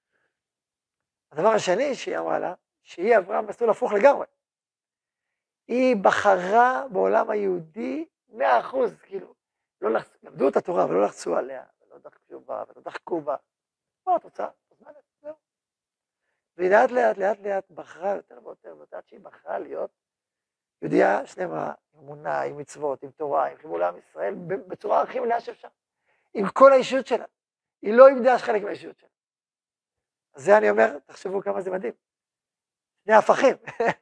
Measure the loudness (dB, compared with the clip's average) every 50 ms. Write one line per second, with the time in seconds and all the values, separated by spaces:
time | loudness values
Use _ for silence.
0 | _ _ _ _ _ _ _ _ _ _ _ _ _ _ _ _ _ _ _ _
1 | _ _ _ _ _ _ -6 -2 0 2 2 2 0 0 0 0 -2 -2 -4 -6
2 | -8 -8 -8 -6 -4 -4 -4 -4 -4 -6 -8 -12 _ _ _ _ _ -20 -10 -4
3 | 0 2 2 2 2 0 -4 -6 -6 -6 -6 -2 0 0 0 0 -2 -2 0 4
4 | 4 4 4 4 -2 -10 _ _ _ _ _ _ _ _ _ _ _ _ _ _
5 | _ _ _ _ _ _ _ _ _ _ _ _ _ -6 -2 0 2 2 2 2
6 | 2 2 2 2 2 2 2 2 2 2 2 4 4 4 2 -2 -6 -6 -4 -2
7 | 0 2 2 0 0 0 -2 -4 -2 -2 -4 -4 -6 -10 _ -10 -8 -8 -8 -8
8 | -10 -12 _ _ _ _ -8 -4 0 2 2 2 0 -2 -4 -4 -2 -4 -4 -8
9 | _ _ -14 -14 -14 -16 -20 _ _ _ _ _ _ _ _ _ -4 -2 -2 -2
10 | -4 -8 _ _ -20 -18 -6 -2 -2 0 0 0 -2 -2 0 0 0 0 0 0
11 | 0 0 -2 -6 -6 -4 -4 -4 -4 -6 -10 -14 -16 -18 _ _ _ _ -20 -20
12 | -20 -20 -20 _ _ _ -20 -20 -16 -12 -12 -12 -12 -12 -16 -20 -18 -16 -16 -16
13 | -10 -8 -8 -6 -6 -6 -8 -8 -10 _ _ _ _ _ _ _ _ _ _ _
14 | _ -2 -2 -2 -4 -6 -10 -10 -10 -10 -12 _ _ _ _ _ _ -20 -20 -20
15 | _ _ _ _ -18 -18 -18 -18 _ _ _ _ _ _ _ _ _ _ _ _
16 | _ _ _ _ _ _ _ _ _ _ _ -4 0 2 4 4 4 4 2 0
17 | 0 0 0 0 -2 -2 -2 -4 -6 -6 -6 -6 -8 _ -14 -20 -20 -18 -14 -8
18 | -6 -6 -6 -6 -8 _ -20 -20 -20 -20 -20 -20 _ -20 -20 -20 -20 -20 -20 -20
19 | -20 _ -20 -20 -20 -20 -20 -20 _ -10 -10 -10 -10 -10 -10 -10 -10 -10 _ _
20 | _ _ _ _ _ _ _ _ _ _ _ _ _ _ _ _ -6 0 2 2
21 | 4 4 2 0 -4 -8 -10 -10 -10 -8 -8 -8 -8 -8 -10 -12 _ _ _ _
22 | -20 -20 -18 -12 -8 -6 -6 -6 -6 -6 -8 -12 -14 -16 -12 -8 -8 -8 -8 -8
23 | -10 -16 -14 -10 -8 -4 -2 -2 -4 -4 -6 -12 -14 -10 -6 -4 -4 -4 -6 -8
24 | -16 _ _ -10 -8 -8 -8 -8 -10 -10 -10 -10 -10 -12 -14 -12 -6 -2 -2 -2
25 | -2 -2 -6 -6 -4 -4 -4 -4 -6 -10 -16 -18 -20 -20 _ _ _ _ _ _
26 | _ _ _ _ _ _ -6 -6 -4 -4 4 6 8 8 8 6 4 0 -2 -4
27 | -2 -2 -4 -4 -4 -8 _ _ _ _ _ _ _ _ _ _ -6 2 8 10
28 | 10 10 10 6 4 2 2 2 0 -2 -2 -2 -4 -6 -10 -10 -12 -16 -20 _
29 | _ _ _ _ _ _ _ _ _ _ _ _ _ _ _ _ _ _ _ _
30 | _ _ _ _ _ _ _ -4 2 4 6 6 6 4 4 4 2 2 0 -4
31 | -14 -18 -18 -14 -10 -8 -6 -6 -6 -6 -6 -6 -6 -6 -6 -6 -6 -8 -10 _
32 | _ _ _ _ _ _ _ _ _ _ _ _ _ _ _ _ _ _ _ _
33 | _ 4 6 6 6 6 4 4 4 2 2 0 _ -12 -8 -4 -2 -2 -2 -4